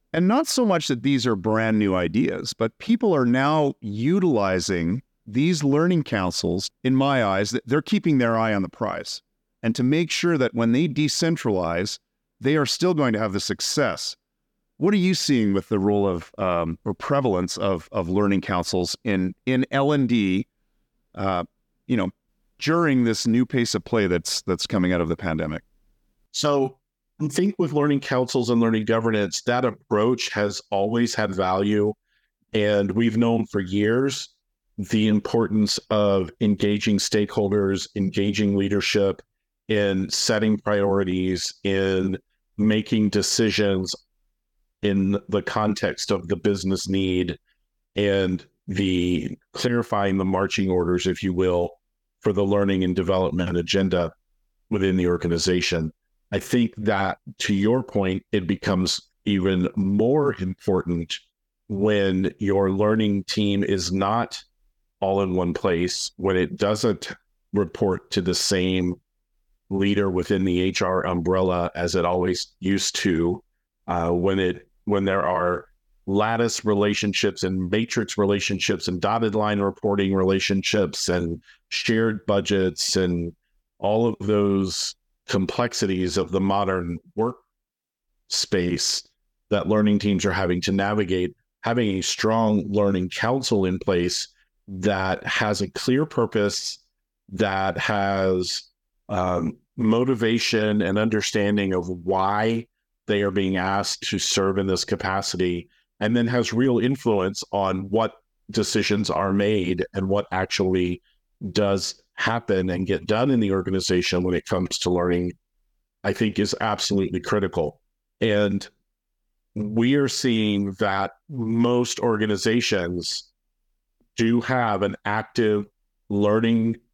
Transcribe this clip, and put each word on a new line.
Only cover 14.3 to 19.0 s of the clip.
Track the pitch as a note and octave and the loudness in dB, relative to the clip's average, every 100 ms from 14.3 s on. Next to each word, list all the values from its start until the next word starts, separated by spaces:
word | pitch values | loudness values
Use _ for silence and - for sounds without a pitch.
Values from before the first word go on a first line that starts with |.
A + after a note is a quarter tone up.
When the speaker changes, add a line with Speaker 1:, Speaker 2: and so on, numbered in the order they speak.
| _ _ _ _ - | _ _ _ _ -2
Speaker 1:
What | E3+ | 2
are | G#3 | 2
you | F3+ | 2
seeing | F3+ - C3 G#2 | 0 2 2 4
with | G2 - | 0 0
the | G#2+ | 0
role | G2 G#2 G2 | 2 2 2
of, | F2 - - | 0 -6 -6
um, | F#2+ F2 E2 E2 - | -2 0 -2 -4 -6
or | |
prevalence | F#2+ - C#3+ C3 F#2 F2+ - | -8 -2 0 2 0 -2 -2
of, | G2 F2+ - | -2 -2 -4
of | G#2+ F2 | -6 -2
learning | F#2+ G#2 G2 | 2 2 2
councils | - F#2 F2 F#2 F2 - | 0 -2 -2 -2 -2 -4